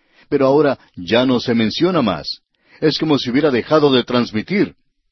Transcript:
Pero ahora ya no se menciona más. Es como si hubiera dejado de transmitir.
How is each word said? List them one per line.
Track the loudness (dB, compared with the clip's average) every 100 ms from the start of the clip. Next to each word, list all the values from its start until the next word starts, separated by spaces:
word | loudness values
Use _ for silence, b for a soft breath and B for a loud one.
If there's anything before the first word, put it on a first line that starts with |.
| b b b
Pero | 0 2
ahora | 2 2 -2 b -14
ya | -2 0 2
no | 0
se | 0 0
menciona | 0 0 -2 0
más. | -2 -4 -8 -14 _ b b b
Es | -2 -2
como | 0 0
si | 0
hubiera | 0 2
dejado | 0 0 2 4
de | 2
transmitir. | 0 -2 -2 -4 -4 -2 -2 -4 _ _ _